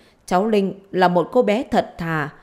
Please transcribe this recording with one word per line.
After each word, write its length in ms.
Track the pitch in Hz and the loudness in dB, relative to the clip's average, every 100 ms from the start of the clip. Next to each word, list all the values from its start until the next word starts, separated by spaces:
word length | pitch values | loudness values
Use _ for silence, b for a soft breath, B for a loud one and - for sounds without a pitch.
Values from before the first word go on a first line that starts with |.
| b b - | b b -2
cháu 220 | 185 220 | -2 2
Linh 260 | 214 190 - - | 0 0 -4 -6
là 160 | 180 180 | 0 2
một 220 | 175 160 | 2 0
cô 100 | 254 | 0
bé 220 | 208 208 | 2 0
thật 320 | - 196 - - | -2 -2 -2 -6
thà, 320 | 165 160 147 - | -6 -6 -6 -12